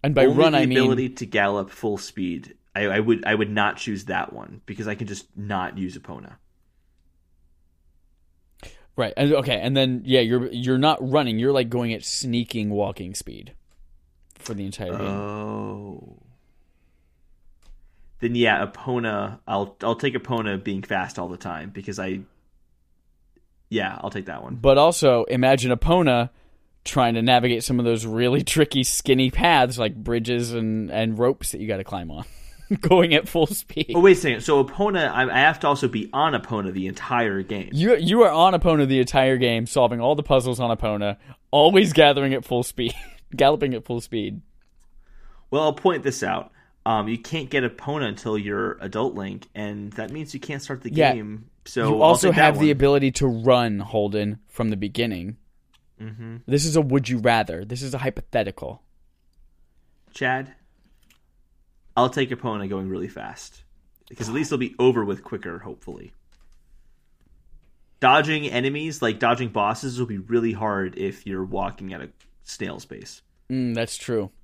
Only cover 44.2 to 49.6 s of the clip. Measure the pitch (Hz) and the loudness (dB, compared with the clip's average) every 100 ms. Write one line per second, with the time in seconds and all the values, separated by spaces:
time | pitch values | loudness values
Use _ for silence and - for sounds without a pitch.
44.2 | 98 - - _ _ _ _ - _ - | -6 -10 -16 _ _ _ _ -20 _ -20
45.2 | - - - 143 156 151 190 160 139 127 | -20 -20 -4 0 0 2 0 0 -4 -4
46.2 | 92 90 - _ _ _ - 110 104 113 | -4 -4 -8 _ _ _ -2 0 0 -6
47.2 | - 160 135 143 123 - - 151 123 101 | -6 -8 -2 -2 -2 -6 -8 -4 -6 -6
48.2 | 120 107 101 101 101 - 95 107 127 101 | -4 -4 -4 -4 -4 -6 -8 -4 -4 -4
49.2 | 98 98 - 104 | -10 -12 -14 -12